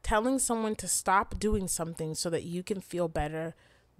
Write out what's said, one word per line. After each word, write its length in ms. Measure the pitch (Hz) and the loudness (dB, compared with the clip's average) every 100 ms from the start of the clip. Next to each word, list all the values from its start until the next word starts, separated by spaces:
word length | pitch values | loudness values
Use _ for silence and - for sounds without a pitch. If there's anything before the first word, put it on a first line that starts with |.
Telling 380 | - 220 240 269 | 2 4 4 2
someone 360 | - 233 220 220 | 2 0 0 -2
to 100 | 180 | -2
stop 500 | - - 190 226 185 | -2 4 4 4 0
doing 280 | 208 208 185 | 2 2 0
something 480 | - 165 170 160 156 | -4 -4 -6 -6 -4
so 140 | 175 | -2
that 140 | 160 | -2
you 200 | 170 175 | -2 -6
can 160 | 180 196 | -4 -4
feel 260 | - 175 170 | -4 -2 -2
better, 460 | 160 151 160 165 - - _ _ - | 0 -2 -2 -6 -8 -20 _ _ -10